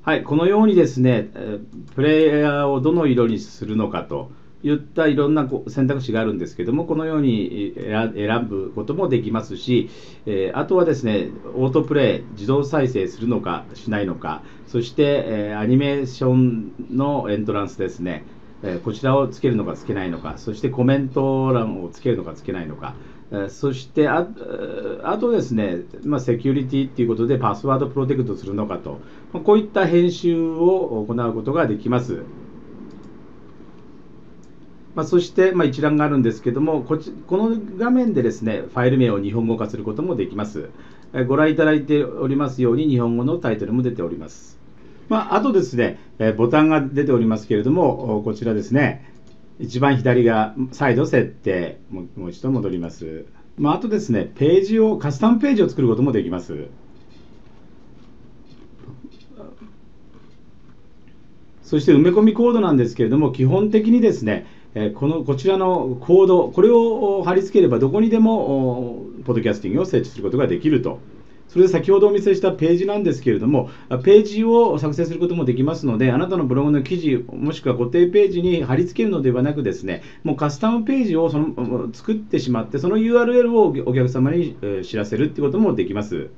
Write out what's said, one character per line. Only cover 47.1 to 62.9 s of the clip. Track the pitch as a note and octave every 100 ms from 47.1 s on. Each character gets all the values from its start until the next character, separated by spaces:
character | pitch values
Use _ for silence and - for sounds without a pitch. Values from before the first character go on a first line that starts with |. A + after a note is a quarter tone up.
お | B2
り | A2+
ま | G#2+
す | -
け | G#2+
れ |
ど | B2
も、 | E3 D3+ - A#2+ G#2+
こ | A2 G#2
ち | A#2
ら |
で | G#2+
す | -
ね、 | C3 B2+ - - - - - - -
一 | - B2
番 | C#3 B2+
左 | B2+ B2
が | A#2 A2+ G#2+ C3 C3
再 | - C#3 A2+
度 | -
設 | C3+ -
定、 | - G#2+ F#2 E2 - -
も | F#2 F2+ -
う、 |
も | F2
う |
一 | F2
度 | C3
戻 | C3 G2+
り | F2+
ま | E2
す。 | - E2 D#2+ - - - -
ま | D3
あ、 |
あ | E3+
と | A#3
で | G#3
す | -
ね、 | G#2+ E2 -
ペ | C#3+ F#3
ー |
ジ | G3 A3
を、 | A3 G3+
カ | D3
ス | D3
タ | A3
ム | A#3
ペ | C#4+
ー | A3+
ジ |
を | D#3
作 | -
る | B2
こ | A2
と |
も | C#3+
で | A2
き | F2
ま | F2+
す。 | D#2+ D2+ C#2+ - - - - - - - - - - - - - - - - - - - - - - - - - - - - - G#2+ G#2 - - - - - C3 - - - - - - - - - - - -
そ | - D3+
し | C3+
て |
埋 | C#3+
め | F3
込 | F#3
み | A3
コ | G#3+ A#3+
ー |
ド | A#3
な | F#3
ん | C#3
で |
す | A#2+